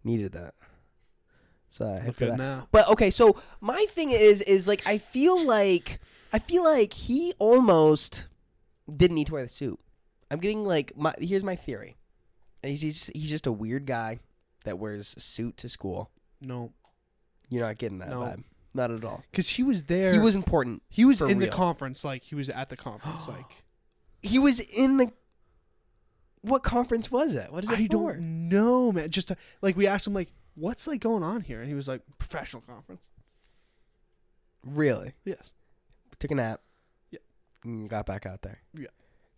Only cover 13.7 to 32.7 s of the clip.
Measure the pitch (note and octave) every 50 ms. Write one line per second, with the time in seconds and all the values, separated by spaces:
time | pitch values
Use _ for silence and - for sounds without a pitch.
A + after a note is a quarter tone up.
13.7 | A#2+ C#3 C#3+ C3+ B2+ A#2 A2+ A2+ A2+ A#2 _ _ _ _ _ _ _ _ _ -
14.7 | G2 F#2 G#2 G#2+ G#2 G#2 G2+ - - - - - - - A#2 A#2+ A#2 - - A#2+
15.7 | - - - G2 F2+ F2 - - _ _ _ _ _ _ C#3 C3 B2+ B2 A#2+ A#2
16.7 | _ _ _ _ _ _ _ _ _ _ _ _ _ _ _ _ B2 A#2+ A#2 A2
17.7 | G#2+ G#2+ - A2+ G2 F#2 F2+ F2+ - B2 B2 B2 - F#2 - _ _ _ _ _
18.7 | _ C3 B2+ A#2+ A#2 A2+ A2+ A2+ - - - _ - - F3+ - - - B3+ C4+
19.7 | B3+ F#3 D3 - E3+ F3+ F#3+ F#3+ F#3 G#3 G#3+ A3+ G3+ G3 F3 - - D#3+ C3 B2
20.7 | A2+ - _ _ - - A3+ C4 C#4 G3 D#3 C#3 G3+ G3 F#3+ - - - F#3 F3+
21.7 | E3 - C#3+ C3 B2+ - - D3 C3+ B2+ _ - - D3 C#3 C3 C3+ B2 C3+ -
22.7 | - B2 - C3+ G#2+ - - D3 D#3+ E3 D#3+ - - - B2+ - - _ _ _
23.7 | _ _ _ _ _ _ _ _ _ _ - G3 G#3 C4 C4+ C#4+ C4 A#3+ A3 -
24.7 | - G#3 C4 C4+ C4+ C4+ B3+ A#3+ - _ _ _ _ _ _ _ _ _ _ _
25.7 | _ _ _ _ _ _ _ _ _ _ _ _ _ _ _ G#3 C4 C4+ C4 -
26.7 | - A#3+ B3 B3 A#3+ A3+ A3+ - - A#3+ D4+ D#4+ G3+ B2+ F#2+ F2+ - E3+ F#3 G#3+
27.7 | A#3+ G#3+ A3 G#3 - - F4 E4 - - E3+ E3 E3 E3 E3 E3 F3+ G3 G#3+ A#3
28.7 | B3 B3+ B3+ A#3+ G3+ F3 D#3 D#3+ E3 G3 F#3 - F#3+ - - - _ _ - G3
29.7 | F#3 F3 G3+ G3 G3 G3+ - - G3+ G3 F3+ - - _ _ _ _ - D3+ F#3
30.7 | A#3+ - - D#4 D#4 A#3+ - A#3 A#3 G#3+ E3+ D#3+ G3+ A#3 F3+ C3+ A#2+ A2 A#2 C3+
31.7 | D3 C#3 C#3 C3+ C3 B2 _ _ - _ - - - D#3+ C3+ - - B2 _ -